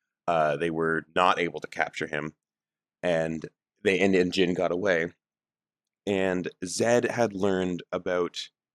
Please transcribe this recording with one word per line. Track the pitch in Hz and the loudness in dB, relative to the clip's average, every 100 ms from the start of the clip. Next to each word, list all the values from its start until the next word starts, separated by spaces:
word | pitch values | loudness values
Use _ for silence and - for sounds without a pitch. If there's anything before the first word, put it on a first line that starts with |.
| _ _ - | _ _ -2
Uh, | 82 78 73 | 2 2 0
they | 85 | -2
were | 82 80 80 76 85 | -2 -2 -2 -4 2
not | 90 87 | 2 2
able | 87 73 | -2 -4
to | - | -8
capture | - 78 - 80 | -4 -4 -4 -6
him, | 76 76 - _ _ _ _ _ _ | -6 -6 -10 _ _ _ _ _ _
and | 90 82 80 80 - _ _ _ | -2 0 -2 -4 -10 _ _ _
they, | 104 92 | 0 2
and, | 98 | 4
and | 92 90 | 4 2
Jin | 95 87 | 2 2
got | 90 85 | 2 0
away. | 90 98 85 85 - _ _ _ _ _ _ _ _ - | 0 0 0 0 -8 _ _ _ _ _ _ _ _ -4
And | 98 95 92 82 - | 0 0 -2 -4 -8
Zed | 92 87 113 120 | -8 -2 2 2
had | 117 117 117 | 2 0 0
learned | 98 101 92 92 87 - | 0 0 2 0 -4 -6
about, | 92 92 90 87 - - _ _ | -6 -2 0 -2 -4 -14 _ _